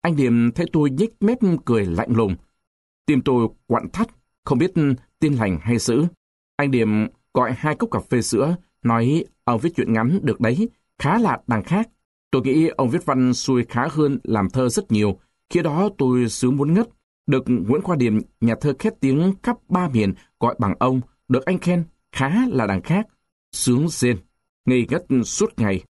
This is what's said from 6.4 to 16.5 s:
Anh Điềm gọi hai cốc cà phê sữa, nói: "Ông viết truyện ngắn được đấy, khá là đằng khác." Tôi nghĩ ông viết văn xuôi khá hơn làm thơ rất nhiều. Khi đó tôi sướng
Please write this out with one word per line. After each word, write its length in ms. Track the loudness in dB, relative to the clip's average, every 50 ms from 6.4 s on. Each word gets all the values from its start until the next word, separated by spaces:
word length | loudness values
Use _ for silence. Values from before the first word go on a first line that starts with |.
| _ _ _
Anh 160 | -4 -2 0
Điềm 180 | 2 2 2 2 2 0 0 -2 _ _ _ _ _
gọi 200 | 0 0 0 -2
hai 180 | -2 -2 -4 -2
cốc 160 | -2 -4 -4
cà 80 | -4 -6 -4 -2
phê 120 | -2 -2
sữa, 340 | 0 0 0 0 0 0 -2 -4 _ _ _ _
nói: 440 | -2 0 0 2 2 2 0 0 -2 -6 _ _ _
"Ông 160 | -2 -2 0
viết 160 | -2 -2 -2
truyện 180 | -2 -2 0 0
ngắn 260 | 0 2 0 0 0 0
được 180 | -2 -2 0
đấy, 280 | 0 0 2 0 -2 -4 _ _ _ _ _ -4
khá 180 | -2 0 2
là 240 | 2 2 0 0 -2 _
đằng 160 | -2 -2 -2 -2
khác." 260 | -2 -2 -2 -2 -4 _ _ _ _ _ _ _ _
Tôi 100 | -2 0
nghĩ 260 | 0 2 2 2 2
ông 220 | 2 0 0 -2 0
viết 160 | 0 -2 -2
văn 280 | 0 0 2 2 2 0
xuôi 320 | 0 0 0 0 0 0 -2
khá 180 | -2 -4 -4
hơn 320 | -2 0 0 0 0 0 -4 -4
làm 260 | -2 -2 0 0 0
thơ 200 | 0 0 0 0
rất 220 | 0 -2 -2 0
nhiều. 280 | 0 2 2 0 -2 -4 _ _ _ _ _ _
Khi 120 | -2 0
đó 280 | 0 0 0 0 0 -2 0
tôi 320 | 0 0 2 2 2 0 -2
sướng 280 | -2 -2 0 0